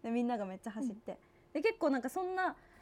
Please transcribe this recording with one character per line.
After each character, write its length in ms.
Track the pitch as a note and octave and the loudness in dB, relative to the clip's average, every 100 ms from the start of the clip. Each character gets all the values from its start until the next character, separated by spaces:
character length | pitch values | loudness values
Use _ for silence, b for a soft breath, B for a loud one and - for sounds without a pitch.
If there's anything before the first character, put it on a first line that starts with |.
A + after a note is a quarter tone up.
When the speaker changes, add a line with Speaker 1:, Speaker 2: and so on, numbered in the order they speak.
Speaker 1:
で、 80 | A#3 | -2
み 120 | A#3 | 0
ん 60 | A#3+ | 2
な 100 | A#3+ | 0
が 60 | |
め 120 | G3 F#3+ | -2 -6
っ 20 | |
ち 100 | A#3 | -8
ゃ 20 | |
走 160 | G#3+ B3+ | -4 -4
っ 80 | |
て。 180 | G#3 - | -4 -10
Speaker 2:
う 20 | |
ん。 40 | F#3 b b b | -12 b b b
Speaker 1:
で、 60 | D#4 | 0
結 160 | G#4+ A4 | 2 4
構 120 | D#4 | 2
な 80 | C4+ | 2
ん 40 | |
か 60 | B3+ | 0
そ 140 | F#4 | -2
ん 140 | F4+ F#4 | -2 0
な 180 | F#4 - b b | 0 -2 b b